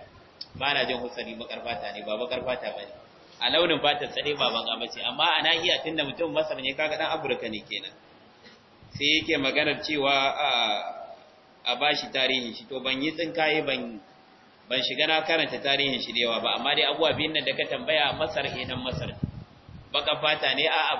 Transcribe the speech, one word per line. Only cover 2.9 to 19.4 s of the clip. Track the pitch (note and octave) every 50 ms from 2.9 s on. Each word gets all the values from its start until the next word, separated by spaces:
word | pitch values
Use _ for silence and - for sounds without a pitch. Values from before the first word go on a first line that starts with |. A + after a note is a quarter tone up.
| - - - - - - - - - -
A | A#2 B2
launin | C3+ D#3+ F3 F3 D#3 C#3
fatar | C#3 D3 D3 D3 C#3+ A#2
sa | - B2+ C#3+
dai | D3 D3
ba | C#3 C3 A#2+
baka | A2+ A2+ A2+ A#2 A2+ A2+
ba | A#2+
ce, | A2+ - - G2+
amma | A#2+ B2 C#3+ D#3+ F3 D#3+
a | D#3 D3
nahiya | D#3 E3 E3 E3 F3 D#3 - -
tunda | - D#3+ D#3 D3
mutumin | C#3 - - E3+ D#3 D3
Masar | D#3 D#3 D#3 D3 C3+
ne, | C3 C3+ C3+
kaga | - - D3+ D3+
dan | C#3+ D#3+ C3+
Afirka | B2+ - - C3 B2 A#2 B2+ A2+
ne | A2 G#2
kenan. | - - G#2+ G2+ G2 F2+ - - - - - - - - - - - - - - - - - - - - -
Sai | - C#3+ D3 D3+ D#3+
yake | D#3 E3 D#3+
maganar | D3 C#3 C3+ B2+ C#3+ D3+ D3+ C#3 A#2+ -
cewa | - D#3 D3 C3+ C#3 C#3
a, | C3+ C3+ C#3 B2 C#3 D3 C3+ B2+ A#2+ A#2 G#2+ G#2 G2 F2 - - - - - - - - - - - - - - - -
a | B2 B2
bashi | B2 C#3+ D3+ D3 C3+ A#2 A2+ -
tarihin | C3+ C3 B2+ C3 C3 B2 A2+ G#2+
shi, | - -
to | - C#3 B2+
ban | B2 C3 C3 C3
yi | C#3+ D#3+
tsinkaye, | D#3 D#3+ E3+ D#3 - E3 D#3 D#3 D3+ D#3 C#3+
ban, | C#3 C3+ B2+ A#2+ A#2 A2+ G2+ - - - - - - - - - - - - - -
ban | A#2+ C3+
shiga | C3 - C3+ C3 D#3
na | D#3 D#3+ D#3+ D#3
karanta | E3 E3 D#3+ D3 C3+ C3 A#2
tarihin | G2+ C#3 C#3 C#3 C#3+ C#3 B2+ A#2
shi | - A#2+ A2+
da | A#2+
yawa | A#2+ A#2 A2+ G#2+
ba, | A2+ A2+ G2+
amma | A#2 B2 C#3 D3
dai | D3+ D3
abubuwa | C#3 C#3+ D3 E3 - C3+
biyun | C#3 D3+ D#3 D#3
nan | D3+ C3+
da | C3+ C3+
ka | - D3+
tambaya, | - D3+ B2+ B2 C#3 D#3 D3+ D3 C3+ -
Masar | C#3+ D#3 D3+ - D3+ C3+
eh, | C3 C3 B2+ B2+
nan | B2+ B2+ B2
Masar | B2+ B2+ A#2+ - A#2+
ne. | G2+ - - - - - -